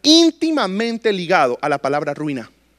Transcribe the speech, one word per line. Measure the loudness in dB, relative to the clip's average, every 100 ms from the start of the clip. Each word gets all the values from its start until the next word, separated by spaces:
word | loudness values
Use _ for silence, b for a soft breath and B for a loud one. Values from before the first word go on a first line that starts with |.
íntimamente | 4 6 4 2 -2 0 -2 -2 -4 -2 -2
ligado | -2 0 2 2 0
a | -4
la | -2
palabra | -2 -4 -4
ruina. | -6 -6 -8 -10 _ _